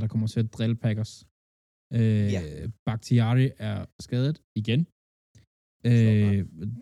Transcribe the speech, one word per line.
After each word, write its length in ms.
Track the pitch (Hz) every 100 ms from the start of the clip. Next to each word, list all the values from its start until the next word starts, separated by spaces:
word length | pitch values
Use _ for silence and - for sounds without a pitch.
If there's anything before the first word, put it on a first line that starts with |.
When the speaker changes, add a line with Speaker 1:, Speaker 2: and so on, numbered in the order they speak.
Speaker 1:
der 60 | 107
kommer 140 | 110 110
til 60 | -
at 80 | 113 -
drille 200 | 113 113
Packers. 280 | 113 104 107 - - _ _ _ _ _ - 120
Øh, 280 | 110 107 104 95
Speaker 2:
Ja. 40 | 80 73 95 - -
Speaker 1:
Bakhtiari 580 | 113 - 120 113 123 135 - 110
er 60 | 98 90 - -
skadet 300 | 123 135 160 _ 110
igen. 180 | 104 120
Speaker 2:
Sjovt 1040 | 170 _ _ _ _ - _ _ _ _ 117
Speaker 1:
Øh, 460 | 117 113 107 104 101
Speaker 2:
nok. 300 | 90 78 101 120